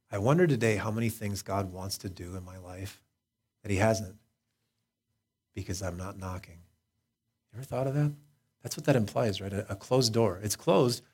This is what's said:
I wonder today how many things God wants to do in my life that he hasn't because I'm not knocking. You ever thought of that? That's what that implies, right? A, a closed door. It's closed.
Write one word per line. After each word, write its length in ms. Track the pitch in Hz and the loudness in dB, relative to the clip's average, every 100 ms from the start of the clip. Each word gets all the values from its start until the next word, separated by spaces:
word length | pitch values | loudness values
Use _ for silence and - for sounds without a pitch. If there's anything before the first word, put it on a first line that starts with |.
| - | -8
I 60 | 104 | -2
wonder 280 | 107 160 180 | 4 6 6
today 300 | 123 113 104 | 4 4 2
how 140 | 104 | 0
many 180 | 110 117 | -2 -2
things 320 | - 107 98 | -2 -6 -6
God 320 | - 98 95 | -4 -2 -2
wants 240 | 92 92 - | -6 -8 -8
to 120 | 101 | -10
do 260 | 87 87 92 | -10 -12 -12
in 80 | |
my 140 | 90 92 | -12 -16
life 420 | 87 92 98 - _ _ _ _ _ _ | -14 -12 -12 -14 _ _ _ _ _ _
that 80 | 104 | -2
he 80 | 95 | 4
hasn't 380 | 110 110 101 - _ _ _ _ _ _ _ _ _ _ _ _ _ | 4 4 0 -12 _ _ _ _ _ _ _ _ _ _ _ _ _
because 300 | 104 92 92 | -12 -8 -6
I'm 140 | 95 87 | -6 -6
not 220 | 92 101 | -10 -10
knocking. 400 | 95 92 - 87 85 _ _ _ _ _ _ _ _ | -8 -8 -12 -20 -20 _ _ _ _ _ _ _ _
You 60 | 113 | -16
ever 60 | |
thought 220 | 139 123 135 | -6 -2 0
of 80 | |
that? 180 | 143 147 147 _ _ _ _ | 2 2 0 _ _ _ _
That's 140 | - - | -10 -4
what 100 | - | 2
that 100 | 185 | 4
implies, 440 | 104 127 120 92 | 4 0 0 -2
right? 120 | 95 | -4
A, 200 | 98 - | -6 -6
a 40 | 101 | -6
closed 360 | - 127 120 | 0 2 4
door. 280 | 113 113 90 | 4 2 2
It's 140 | 104 - | -4 -4
closed. 460 | - 185 123 120 - | 2 4 4 0 -8